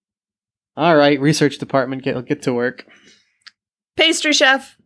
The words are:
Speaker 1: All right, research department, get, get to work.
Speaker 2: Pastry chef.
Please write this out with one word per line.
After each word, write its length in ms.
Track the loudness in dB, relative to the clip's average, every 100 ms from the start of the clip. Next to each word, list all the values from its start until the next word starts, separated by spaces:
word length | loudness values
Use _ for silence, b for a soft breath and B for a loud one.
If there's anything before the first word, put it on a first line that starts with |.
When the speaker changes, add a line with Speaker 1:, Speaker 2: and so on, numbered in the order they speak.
| _ _ _ _ _ _ _ -2
Speaker 1:
All 200 | 2 4
right, 240 | 4 2
research 380 | 0 2 0 -2
department, 440 | -4 -2 -2 -6
get, 220 | -6 -6 -6
get 160 | -6
to 100 | -4
work. 320 | -4 -4 -8 -18 b b b b b b _ _ _ _ -2
Speaker 2:
Pastry 360 | 0 0 -2
chef. 440 | 2 2 0 -4 _